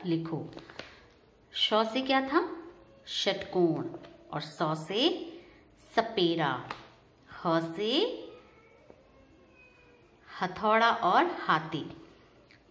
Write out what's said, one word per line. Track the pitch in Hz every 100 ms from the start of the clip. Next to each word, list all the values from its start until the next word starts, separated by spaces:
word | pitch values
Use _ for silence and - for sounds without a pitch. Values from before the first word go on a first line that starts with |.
| 180
लिखो। | 165 160 147 - - - - - - - - _ _ _
श | - -
से | 220 226 254
क्या | 262 269 269
था? | 320 370 - - - - - -
षटकोण। | - 202 185 - 185 170 143 - - - - -
और | -
स | - -
से | 156 160 160 202 311 370 - - - - - _ - -
सपेरा, | 226 220 170 165 147 127 - - - - _ _ - -
ह | 175 165 165 190
से | 214 285 480 - - - - - - - - - _ - - - - - - - - - _ _ - -
हथौड़ा | 185 - 214 220 233
और | - 175 226 349
हाथी, | - - 160 160 147 - - - - _ _ _ -